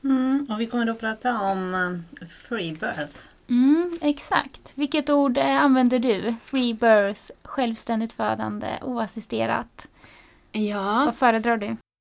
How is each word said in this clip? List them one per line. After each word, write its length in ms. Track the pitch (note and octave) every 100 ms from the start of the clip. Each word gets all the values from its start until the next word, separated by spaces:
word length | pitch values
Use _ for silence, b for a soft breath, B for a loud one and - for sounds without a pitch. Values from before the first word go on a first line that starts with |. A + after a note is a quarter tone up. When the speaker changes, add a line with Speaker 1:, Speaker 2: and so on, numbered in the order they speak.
Speaker 1:
Mm, 420 | C4+ C4 C4 C4+ C#4+
och 100 | G#3+
vi 60 | A3+
kommer 180 | A#3+
då 100 | A#3
prata 460 | A3+ A3 A3+ B3+ A#3+ G3
om, 220 | F#3+ F#3 F#3 F3+ F3+ E3+ -
eh, 60 | E3
free 440 | - - A3+ E3+
birth. 460 | D#3 A3+ B3+ D4 - - - _
Speaker 2:
Mm, 500 | B3 C4 D4+ F4 E4
exakt. 720 | D4 C#4+ - F#4+ - - -
Vilket 360 | - C#4+ D#4 C#4+
ord, 280 | C#4+ C#4 C4
eh, 240 | C4+ C4+
använder 360 | C#4+ C4 B3 B3+
du? 360 | B3+ G3 G3 A3+
Free 300 | - C4+ B3
birth, 560 | A3+ A#3 G#3+ G3+ G#3 - -
självständigt 720 | - - B3 A3+ - A3+ A3+
födande, 640 | - G#3+ A3 G#3+ G#3 - -
oassisterat. 1040 | - B3 A3 - G#3 A3 A3+ - A#3 - - b b b b b b
Speaker 3:
Ja. 500 | A3 G#3 G#3 G3 A3
Speaker 2:
Vad 120 | C#4+ -
föredrar 400 | B3+ A3+ A3+ A#3
du? 200 | G#3 A3+ _ _